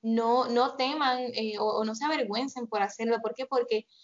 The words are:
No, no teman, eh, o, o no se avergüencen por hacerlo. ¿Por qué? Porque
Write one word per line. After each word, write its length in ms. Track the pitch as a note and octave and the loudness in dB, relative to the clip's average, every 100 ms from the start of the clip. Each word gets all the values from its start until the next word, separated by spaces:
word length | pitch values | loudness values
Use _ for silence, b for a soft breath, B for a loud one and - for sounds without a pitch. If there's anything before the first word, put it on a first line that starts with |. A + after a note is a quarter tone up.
No, 460 | A3+ A3+ A3+ B3 B3 | 2 2 4 2 4
no 280 | A#3+ C4 C4+ | 2 2 2
teman, 440 | C4 D4+ C4+ B3+ B3 | -2 2 0 0 -2
eh, 240 | A#3+ A3 G#3 | -4 -4 0
o, 80 | G#3+ | 0
o 180 | G#3+ | 0
no 120 | A3 A3 | -2 -2
se 100 | C#4+ | -2
avergüencen 640 | D#4 A3+ G#3+ C4+ C4 A#3 | 0 0 -2 -4 -6 -4
por 160 | G#3+ | 0
hacerlo. 340 | G3+ - A3+ A3+ | -2 -2 0 0
¿Por 120 | A3 | 0
qué? 140 | A3 C4 | -6 -2
Porque 400 | C4 A#3+ A3 - b | 0 0 -2 -4 b